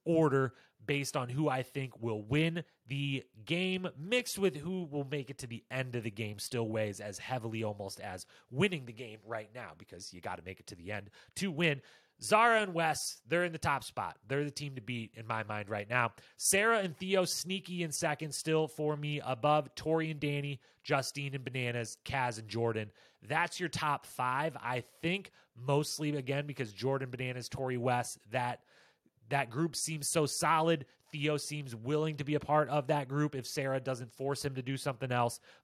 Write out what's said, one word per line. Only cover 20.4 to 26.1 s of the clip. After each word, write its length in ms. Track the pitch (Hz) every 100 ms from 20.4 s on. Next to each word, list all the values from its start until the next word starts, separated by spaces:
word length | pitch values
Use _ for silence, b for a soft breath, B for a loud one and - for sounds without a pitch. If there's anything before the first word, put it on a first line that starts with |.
| 143 135 b b
Justine 500 | - 143 - 139 143
and 100 | 135
Bananas, 520 | 127 127 123 120 110 -
Kaz 340 | - 139 123 110
and 80 | 110
Jordan. 460 | 110 117 110 107 - b b 101
That's 320 | 156 170 -
your 100 | 170
top 380 | - 151 143 -
five, 500 | - 127 127 160 135
I 280 | 120 127 - -
think, 320 | 165 196 - b b 117
mostly, 580 | 127 143 151 - 151